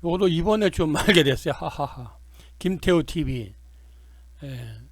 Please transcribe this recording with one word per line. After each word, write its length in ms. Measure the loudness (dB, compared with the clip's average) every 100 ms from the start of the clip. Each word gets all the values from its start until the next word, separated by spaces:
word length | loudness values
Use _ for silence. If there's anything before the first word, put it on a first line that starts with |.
요것도 240 | -2 2 2
이번에 420 | 2 2 2 2
좀 260 | 2 0 0
<laughs> 20 |
알게 260 | 4 4
됐어요. 300 | 6 2 -2 -4
하하하. 640 | -6 -6 -8 -8 -14 -16 -20 -20 -20 -6
김태호 440 | -4 -2 2 2
티비, 500 | 2 -4 -4 -4 -8 -14 -20 -20 -20 -20 -20 -20 -20 -18
예. 300 | -14 -12 -12 -14 -18